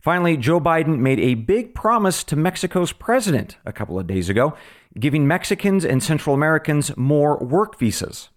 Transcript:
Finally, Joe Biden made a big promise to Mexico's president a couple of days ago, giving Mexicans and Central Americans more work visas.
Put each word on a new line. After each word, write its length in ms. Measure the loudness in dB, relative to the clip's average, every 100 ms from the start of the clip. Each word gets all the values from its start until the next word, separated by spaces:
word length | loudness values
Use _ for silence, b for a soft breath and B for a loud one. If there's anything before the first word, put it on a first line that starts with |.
Finally, 340 | 0 2 2 2
Joe 240 | 2 2
Biden 400 | 2 2 2 2
made 220 | 2 2
a 140 | 2 0
big 380 | 0 -2 -2
promise 520 | -4 0 2 2 0 -4
to 100 | -2
Mexico's 560 | -2 -2 -4 -2 -2
president 640 | -4 -2 0 0 -2 -4 -12 -14
a 60 |
couple 260 | -10 -6 -6
of 80 | -4
days 220 | -2 0
ago, 260 | 0 0 -2 B B B -4
giving 260 | -2 2 2
Mexicans 600 | 0 -2 -2 0 0 2
and 180 | 0
Central 320 | 0 -2 0 0
Americans 560 | 2 0 0 -2 -2 -2
more 400 | 0 2 2 0
work 420 | 0 -2 -2 -2
visas. 480 | -2 -2 -8 -12 -20